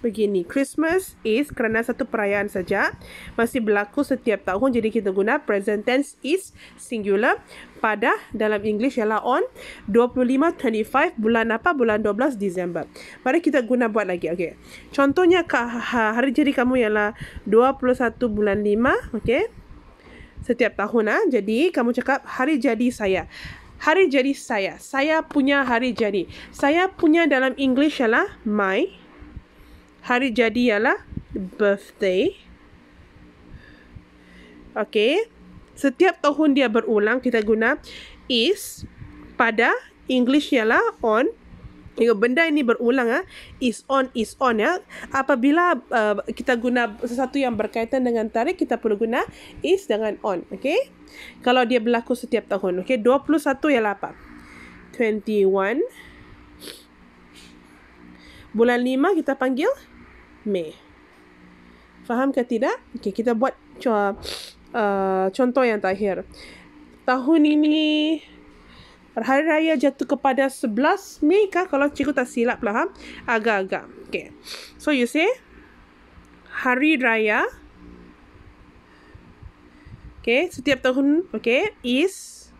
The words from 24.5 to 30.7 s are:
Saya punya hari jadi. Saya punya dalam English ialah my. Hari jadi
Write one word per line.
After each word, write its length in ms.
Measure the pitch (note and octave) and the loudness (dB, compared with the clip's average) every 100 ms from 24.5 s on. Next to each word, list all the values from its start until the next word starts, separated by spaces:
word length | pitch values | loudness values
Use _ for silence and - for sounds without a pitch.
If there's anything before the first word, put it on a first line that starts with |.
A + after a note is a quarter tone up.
| A3 F#3+ D3+ | -4 -4 -8
Saya 480 | - C4+ D4 D#4+ D#4+ | -8 -2 0 0 0
punya 400 | D4 C4+ C#4+ B3+ | 0 2 2 2
hari 240 | A#3 B3+ | 0 0
jadi. 400 | G#3 A3 G3 E3 - - | -2 -2 -2 -6 -12 -20
Saya 320 | - C#4 E4 F#4+ | -2 2 2 0
punya 400 | F#4+ E4+ E4 E4+ | 2 4 4 4
dalam 320 | C4+ C4 C4 | 2 0 0
English 400 | C4+ B3+ D4+ - | 0 2 2 2
ialah 320 | A#3 A#3+ G4+ - A3+ | 0 2 0 -6 -4
my. 400 | G#3 F#3+ G3 F#4+ - - - - - _ - - - - _ - | -2 0 0 -2 -6 -20 -20 -20 -20 _ -20 -20 -20 -20 _ -2
Hari 240 | B3 C4+ | 0 0
jadi 480 | A3 A3+ A3 B3 | 2 0 2 0